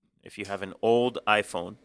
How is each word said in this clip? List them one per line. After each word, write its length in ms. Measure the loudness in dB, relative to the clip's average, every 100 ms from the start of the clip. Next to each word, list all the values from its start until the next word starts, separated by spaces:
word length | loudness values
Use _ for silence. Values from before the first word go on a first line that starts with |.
| _ _
if 140 | -18 -12
you 60 |
have 160 | -8 -6
an 140 | -8 -2
old 360 | 2 4 4 0 2
iPhone, 500 | 2 2 -4 -8 -10